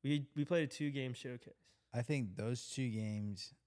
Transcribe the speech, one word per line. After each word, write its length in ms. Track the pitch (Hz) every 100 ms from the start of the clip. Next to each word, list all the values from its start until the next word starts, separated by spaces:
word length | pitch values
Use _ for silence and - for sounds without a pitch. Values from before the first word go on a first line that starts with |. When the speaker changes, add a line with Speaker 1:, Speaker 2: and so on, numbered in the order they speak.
Speaker 1:
We, 240 | 139 147 135 147
we 100 | 143
played 180 | 175
a 40 | 147
two-game 460 | - 147 139 131
showcase. 400 | 120 131 123 - - _ _ _
Speaker 2:
I 80 | 120
think 340 | 120 147 107 92
those 340 | 110 120 -
two 200 | - 127
games 640 | 110 110 107 104 98 - -